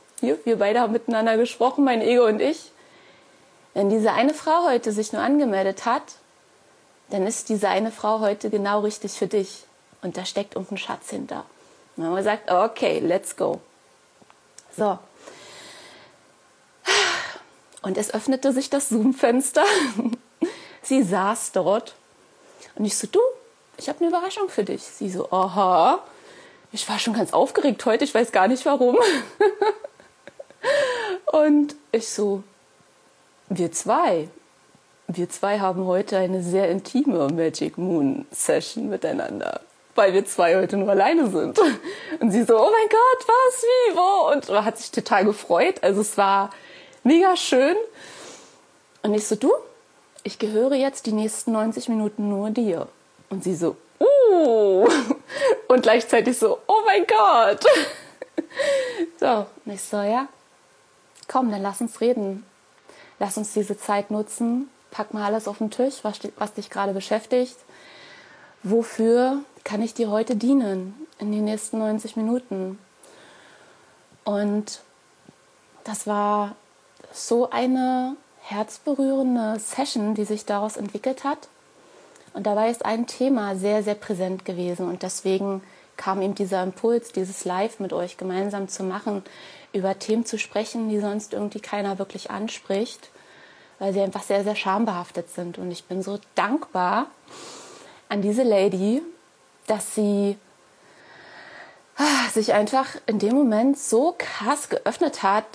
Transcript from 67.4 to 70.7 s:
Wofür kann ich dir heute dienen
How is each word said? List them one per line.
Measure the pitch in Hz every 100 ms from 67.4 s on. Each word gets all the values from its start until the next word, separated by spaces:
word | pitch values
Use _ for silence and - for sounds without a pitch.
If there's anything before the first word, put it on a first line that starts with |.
| 247 - - - - - - - - - - _
Wofür | 185 226 226 - 226 240 254 277 285 -
kann | - 208
ich | 220
dir | - 220
heute | 214 226 220
dienen | 240 277 214